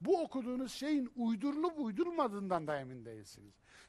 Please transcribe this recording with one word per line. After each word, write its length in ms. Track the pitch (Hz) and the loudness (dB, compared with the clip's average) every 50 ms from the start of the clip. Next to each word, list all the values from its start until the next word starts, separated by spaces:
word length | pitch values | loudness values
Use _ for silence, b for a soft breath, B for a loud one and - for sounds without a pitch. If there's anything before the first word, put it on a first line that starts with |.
Bu 220 | 170 269 392 339 320 | 2 4 4 4 4
okuduğunuz 500 | - - 269 220 247 247 254 262 226 - | 2 -2 -2 -2 -2 -2 -2 -4 -4 -6
şeyin 400 | - 262 302 302 285 254 240 - | -4 0 2 2 2 2 0 -2
uydurulup 640 | 247 233 226 226 196 233 285 294 302 320 359 330 302 | 0 2 2 2 2 2 0 0 2 0 0 0 0
uydurmadığından 880 | 277 220 196 196 339 349 339 330 285 226 202 202 202 185 180 170 156 | -2 -2 0 0 0 0 2 2 2 2 0 -2 0 0 0 2 2
da 140 | 151 151 139 | 0 -2 -2
emin 240 | 135 127 127 123 110 | -4 -6 -10 -12 -12
değilsiniz. 500 | 117 113 107 101 - - 101 101 101 - _ B B B B B | -12 -12 -12 -14 -16 -18 -18 -20 -20 -20 _ B B B B B